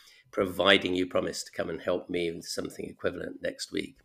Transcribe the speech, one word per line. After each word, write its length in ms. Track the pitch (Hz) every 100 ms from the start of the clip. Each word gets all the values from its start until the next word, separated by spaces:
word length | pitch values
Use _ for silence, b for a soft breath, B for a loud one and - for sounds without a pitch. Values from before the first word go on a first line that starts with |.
| B B _
providing 640 | - 95 90 92 98 95 90
you 120 | 90
promise 360 | 92 87 78
to 80 | -
come 180 | - 90
and 120 | 80
help 280 | - 90 -
me 220 | 87 85
with 140 | 85 -
something 400 | - 87 - -
equivalent 560 | - 92 87 82 -
next 300 | 87 - -
week." 260 | 87 - -